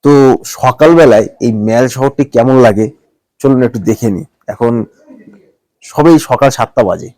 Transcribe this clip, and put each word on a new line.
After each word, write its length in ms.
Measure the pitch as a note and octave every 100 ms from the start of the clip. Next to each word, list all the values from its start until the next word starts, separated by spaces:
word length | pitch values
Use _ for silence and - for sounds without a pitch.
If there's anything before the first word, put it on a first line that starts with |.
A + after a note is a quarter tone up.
তো 340 | C#3+ C#3+ C3+ A#2+
সকালবেলায় 800 | - - B2+ B2 D#3 E3+ D3+ G#2+ A2 _
এই 120 | A#2+
ম্যাল 360 | A2 G#2+ A2+ B2+
শহরটি 360 | B2+ C3+ C3+
কেমন 320 | C#3 A#2+ A#2+ C3
লাগে 320 | B2 G#2 A2 - _ _ _ _
চলুন 240 | C#3 C3
একটু 160 | B2 A#2+
দেখে 320 | F#2+ A2 A#2
নিই। 140 | F#2 D#2+ _ -
এখন 360 | G#2 A#2 A#2+ G#2 _ _ - - _ _ _ _ _
সবেই 360 | - - D3+ D#3+
সকাল 320 | - B2 C#3
সাতটা 320 | B2+ A#2 -
বাজে 280 | G#2 F2 -